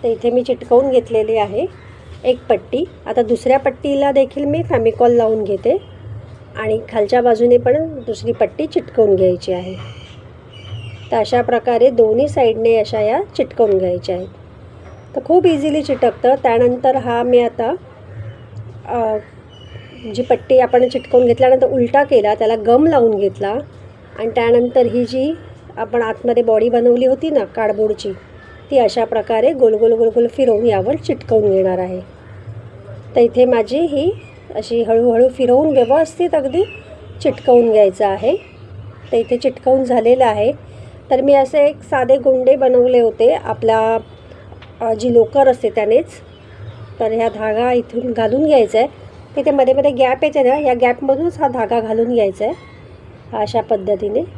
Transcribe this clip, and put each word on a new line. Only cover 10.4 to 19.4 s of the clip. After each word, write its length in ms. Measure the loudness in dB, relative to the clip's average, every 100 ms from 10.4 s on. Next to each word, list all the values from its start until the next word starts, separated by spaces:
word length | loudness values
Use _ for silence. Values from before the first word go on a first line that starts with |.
| -20 -20 -16 -16 -16 -18 -6
तर 40 | -4
अशा 260 | 0 -2
प्रकारे 480 | 0 -2 0 2 2
दोन्ही 380 | 4 2 2 0
साईडने 480 | 0 0 2 0 0
अशा 240 | 0 -2
या 220 | -2 -2 -4 -6
चिटकवून 420 | -6 0 0 2
घ्यायच्या 380 | 0 -4 -6 -8
आहेत. 120 | -8 -18 -20 -20 -20 -20 -20 -20 -12 -12
तर 40 |
खूप 220 | 2 2 2
इझिली 360 | 0 -2 -4
चिटकतं. 520 | -4 0 -2 0 0 2
त्यानंतर 540 | 2 2 0 0 0 -2
हा 260 | -2 -4
मी 180 | 2 2
आता, 340 | 0 -4 -6 -6 -12 -20 -20 -16 -16 -18 -20 -18 -18 -18 -8
अ, 300 | -4 -4 -4 -8 -20